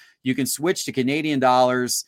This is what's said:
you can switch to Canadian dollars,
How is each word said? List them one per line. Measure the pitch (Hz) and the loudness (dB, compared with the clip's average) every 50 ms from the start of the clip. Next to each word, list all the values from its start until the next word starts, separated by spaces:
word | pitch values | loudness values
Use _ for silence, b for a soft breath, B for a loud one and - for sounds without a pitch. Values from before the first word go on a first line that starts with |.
| b b b b b | b b b b b
you | 131 131 | -4 -2
can | 135 131 - | -2 -2 -4
switch | - - 143 175 185 - - | -4 -2 -2 -2 -2 -2 -4
to | - | -6
Canadian | 123 135 127 127 139 156 151 156 147 135 | -2 -2 -2 0 -2 -2 -2 -2 0 2
dollars, | 127 127 127 127 127 123 127 127 123 120 - - - | 2 4 4 4 4 4 2 0 -2 -2 -4 -6 -6